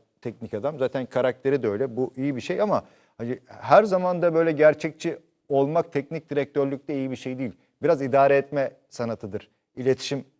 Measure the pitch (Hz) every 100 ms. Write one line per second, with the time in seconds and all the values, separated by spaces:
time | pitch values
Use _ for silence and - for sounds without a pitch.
0 | _ _ 120 - 110 104 131 151 127 135
1 | 123 127 127 120 135 139 117 104 135 117
2 | 127 - 139 123 - 185 208 127 - _
3 | _ - 117 127 _ 101 - 170 214 185
4 | 180 175 170 160 165 147 151 190 160 -
5 | 165 139 _ _ - 139 139 170 170 143
6 | 139 160 - 143 139 143 139 135 - 143
7 | 135 127 131 127 127 - _ - 147 151
8 | 135 135 139 139 135 143 131 - _ -
9 | 117 107 104 98 - _ _ 127 131 127
10 | - 139 -